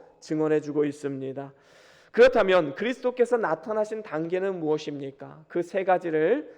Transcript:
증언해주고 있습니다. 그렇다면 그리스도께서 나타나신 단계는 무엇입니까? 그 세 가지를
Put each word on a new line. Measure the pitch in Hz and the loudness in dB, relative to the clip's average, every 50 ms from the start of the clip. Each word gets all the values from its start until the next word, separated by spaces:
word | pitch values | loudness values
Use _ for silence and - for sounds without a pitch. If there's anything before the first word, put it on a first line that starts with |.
| - - _ _ | -20 -20 _ _
증언해주고 | - - 160 156 156 156 156 151 143 147 139 151 147 | -10 -6 -2 -2 0 2 2 0 0 -2 -2 0 0
있습니다. | 147 139 - - 139 139 135 135 135 131 135 139 139 - _ _ _ _ - - - - _ _ _ - | 0 -2 -6 -8 -8 -6 -6 -8 -8 -10 -10 -12 -14 -18 _ _ _ _ -20 -20 -20 -20 _ _ _ 4
그렇다면 | 220 240 262 254 233 214 190 185 180 160 143 135 | 6 6 8 8 4 4 6 4 4 4 2 -2
그리스도께서 | - 202 240 254 - - 247 247 - 233 233 247 233 | -4 -4 -4 -4 -2 -4 -4 0 0 0 2 2 0
나타나신 | 202 160 214 214 - 220 214 214 214 214 226 220 214 | 0 -2 -2 -4 -4 -4 -2 -2 -2 -2 -4 -8 -10
단계는 | - 151 156 165 165 180 185 190 196 190 175 | -8 -6 -6 -4 -2 -2 -2 -2 -2 -4 -4
무엇입니까? | 156 151 156 151 - - 147 139 139 139 135 - 139 135 147 156 160 _ | -2 -2 -2 -2 -2 -8 -10 -8 -10 -12 -12 -14 -18 -18 -18 -20 -20 _
그 | - 175 170 | -4 -4 -4
세 | 175 - 190 185 | -2 -4 -2 2
가지를 | 190 185 175 165 170 156 156 156 175 240 302 294 - - | 2 2 2 2 0 0 2 4 4 2 0 -2 -8 -16